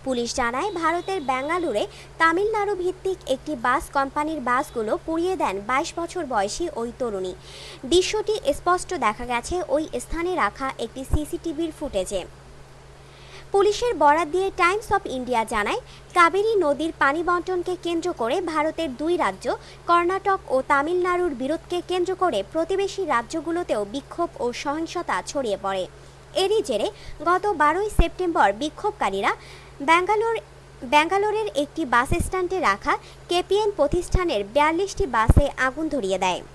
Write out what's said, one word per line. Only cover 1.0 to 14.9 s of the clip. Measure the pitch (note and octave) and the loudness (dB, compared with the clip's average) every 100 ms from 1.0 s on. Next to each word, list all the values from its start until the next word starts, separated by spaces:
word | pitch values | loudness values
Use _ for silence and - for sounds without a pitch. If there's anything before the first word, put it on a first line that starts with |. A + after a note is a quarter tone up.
| F4+ F#4+ | -2 -4
বেঙ্গালুরে | C4 C4 C#4 F4 E4 G#3 F4+ - - - | -2 -2 0 0 0 -2 -2 -8 -18 2
তামিলনাড়ু | E4 E4 G#4 G#4+ G4+ G4 | 4 4 2 0 0 0
ভিত্তিক | F4+ F4+ F#4+ F#4 - | -2 -2 -4 -4 -2
একটি | C4 - D4+ | -4 -2 -2
বাস | A#3 C4+ - | 0 0 0
কোম্পানির | C#4 C4+ D4 D4+ D#4+ | -2 0 -2 -2 -2
বাসগুলো | B3 B3 D4+ A#3+ G#3+ E4 - | 0 0 0 -4 -2 -2 -2
পুড়িয়ে | D#4+ F4 F#4 | -2 0 0
দেন | C4+ G3 G3+ | -2 -2 -2
বাইশ | C4 D#4+ - | 0 0 -4
বছর | E4+ F4+ D4 | -6 -6 -2
বয়সী | A#3 G3 - E4+ C4 | 0 0 -2 -4 -4
ওই | A#3 A#3 | -6 -4
তরুণী। | B3 G3 F#3 - - - - - C4 | -4 -2 -6 -8 -14 -16 -16 -14 2
দৃশ্যটি | F4 F#4 G#4+ G#4 A4 - | 4 4 0 0 -2 0
স্পষ্ট | C#4+ - F4 - F4+ | 0 2 0 0 0
দেখা | B3+ - A#3+ | 0 0 -4
গেছে | A#3+ A#3+ F4+ E4+ | -4 -2 -4 0
ওই | C#4+ D#4 - | -2 0 -6
স্থানে | - D#4+ E4+ F4 | -6 -4 -2 2
রাখা | D4+ - C4+ C4+ | 0 0 -6 -4
একটি | A#3 - | -8 -8
সিসিটিভির | C4+ - D4+ E4+ E4 D4 E4 D#4 | -2 -2 0 -6 -6 -4 -4 -4
ফুটেজে। | D4 G3+ F#3 G3 E3 - - - - - - - - - - - - | -4 -4 -2 -4 -6 -16 -20 -20 -20 -20 -20 -20 -20 -20 -18 -18 -2
পুলিশের | G4+ G4 G#4 A#4+ | 4 4 2 0
বরাত | F#4 D4 D4+ E4 | 4 6 6 2
দিয়ে | F4+ G4 F#4+ | 0 -2 2
টাইমস | F4 G4+ - | 2 2 0